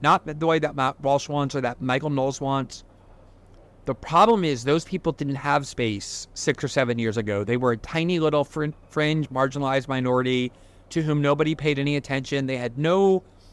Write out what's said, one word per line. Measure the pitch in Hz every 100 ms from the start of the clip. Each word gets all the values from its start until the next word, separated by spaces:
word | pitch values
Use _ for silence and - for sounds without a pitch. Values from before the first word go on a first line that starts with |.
not | 143 185 160
the | 151 160
way | 160
that | 151
Matt | 143 131 -
Walsh | 135 139 -
wants | 143 139
or | 143
that | 123 123
Michael | 131 131 151
Knowles | 139 131 135
wants. | 135 135 127 - - - - - - - - - - -
The | -
problem | 127 - 165 220 220
is | 165 127
those | 127 160
people | - 165 165
didn't | 143 143 135 147
have | 143 135
space | - 117 101 - - -
six | - - 135
or | 139
seven | - 123 120
years | 113 110
ago. | 107 101
They | 101 123
were | 127
a | 117
tiny | - 165 170 175
little | 156 147
fr-, | 143 160 151 - -
fringe, | 147 151 156 143
marginalized | 131 135 143 139 135 127
minority | 131 127 127 127 127 123 - - - -
to | 165
whom | 156 147
nobody | 143 143 156
paid | 160 151 139
any | 139 143
attention. | - 135 135 139 131
They | 131
had | 123 120
no | 160 185 196 190 - - -